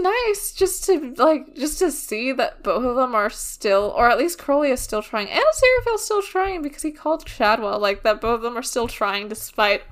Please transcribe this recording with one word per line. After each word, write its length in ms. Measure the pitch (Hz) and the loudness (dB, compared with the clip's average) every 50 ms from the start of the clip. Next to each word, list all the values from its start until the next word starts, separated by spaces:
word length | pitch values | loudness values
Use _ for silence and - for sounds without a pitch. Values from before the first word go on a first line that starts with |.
| 359 | 0
nice 500 | 370 427 494 494 440 415 403 - - - | 2 2 2 0 0 -2 -2 -4 -8 -2
just 320 | - 381 370 - - - | 0 0 0 0 0 0
to, 300 | - 381 302 320 247 254 - | 2 2 2 0 -4 -2 2
like, 360 | 247 320 311 269 - - - | 4 4 4 2 0 -8 -8
just 220 | - 254 302 302 - | -4 -4 -4 -2 0
to 100 | 370 339 | 0 0
see 420 | - - - - 220 214 240 262 269 | 0 -2 -8 -8 -6 -4 -2 -2 -2
that 300 | 254 233 - - - - | 0 -2 -2 -4 -4 -2
both 220 | 208 170 202 247 | -2 0 0 0
of 120 | 254 240 | 0 0
them 180 | 254 262 254 240 | 0 0 0 0
are 140 | 214 202 214 | 0 0 -2
still, 600 | - - - - - - - 214 196 196 202 208 - | -2 -6 -12 -12 -10 -4 0 2 2 2 2 0 2
or 120 | - 240 240 | 4 4 4
at 100 | 233 214 | 4 4
least 200 | 285 349 339 - | 2 0 -2 -4
Crowley 320 | - - 277 285 302 285 | -2 0 2 2 4 2
is 100 | 254 254 | 2 0
still 220 | - - - 214 208 | -2 -4 -6 -6 -6
trying, 260 | - - 220 202 - | -4 -6 -6 -6 -2
and 140 | - - 508 | 0 2 4
Aziraphale's 640 | 622 622 - 523 508 508 494 480 480 453 415 - | 4 4 6 6 6 6 4 2 0 -2 -2 -2
still 180 | - 427 403 392 | -2 -2 -2 -2
trying 400 | - - 370 381 392 381 349 294 | -2 -2 -2 -2 0 -2 -4 -6
because 200 | 285 285 - - | -8 -8 -8 -8
he 100 | 311 302 | -8 -8
called 360 | - - 302 320 320 - - | -4 -2 -2 -2 -2 -4 -8
Shadwell, 500 | - - 240 208 220 226 220 202 202 208 | -4 0 2 2 2 2 0 -2 -2 0
like, 220 | 208 202 202 202 - | 0 0 -2 0 2
that 160 | 220 208 - | 0 0 2
both 160 | - 226 240 | 0 -2 -2
of 60 | 226 226 | -2 -2
them 140 | 233 240 | -4 -6
are 60 | 233 262 | -6 -6
still 260 | - - 254 233 240 | -4 -4 -4 -4 -4
trying 400 | - - 214 202 196 202 208 208 | -4 -2 -2 -2 -2 -2 -6 -8
despite 540 | 220 - - - - - 214 208 202 196 - - | -10 -12 -12 -8 -2 0 2 2 2 0 -2 -4